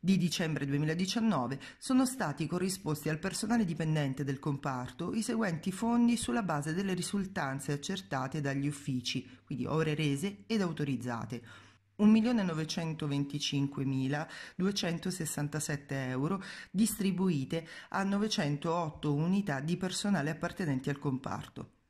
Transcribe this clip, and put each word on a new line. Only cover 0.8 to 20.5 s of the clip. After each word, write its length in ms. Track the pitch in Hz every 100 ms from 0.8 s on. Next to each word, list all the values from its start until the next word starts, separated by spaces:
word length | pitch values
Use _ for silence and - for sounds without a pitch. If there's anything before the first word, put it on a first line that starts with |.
| 151 165 185 240 220 160 120 135 - -
sono 280 | - 254 262
stati 420 | - 170 143 156
corrisposti 600 | 180 185 190 147 151 156
al 120 | 156
personale 440 | 196 - 208 233
dipendente 600 | 190 160 160 156 143 131
del 160 | 139 135
comparto 720 | 156 139 143 127 123 - 175
i 100 | 226
seguenti 480 | 220 226 214 160 190
fondi 460 | 185 226 233 240 233
sulla 260 | - 240
base 320 | 190 151 147
delle 200 | 165 196
risultanze 760 | 185 - 202 190 - 143 135 -
accertate 680 | 143 - 196 - 135 131 156
dagli 260 | 139 139 143
uffici, 580 | 147 - 127 - 131 - -
quindi 200 | _ 113
ore 300 | 123 156 156
rese 440 | 151 147 139 196 202 -
ed 120 | 220
autorizzate: 1040 | 180 151 143 127 120 117 110 120 - - - - _ -
un 120 | 208
milione 340 | 220 220 240
novecentoventicinquemiladuecentosessantasette 3500 | 185 160 160 - 160 156 151 143 143 147 - 143 139 139 135 135 131 143 160 - - - 190 202 185 165 180 180 160 - 147 156 - 143 - 135 131
euro 340 | 127 147 190 - - -
distribuite 960 | 180 220 - 196 170 190 151 135 160 - - -
a 160 | -
novecentootto 1080 | 196 202 214 214 147 147 170 170 160 - 147
unità 460 | 143 165 196 196 139
di 180 | 147 175
personale 540 | 185 185 208 190 143
appartenenti 600 | 156 170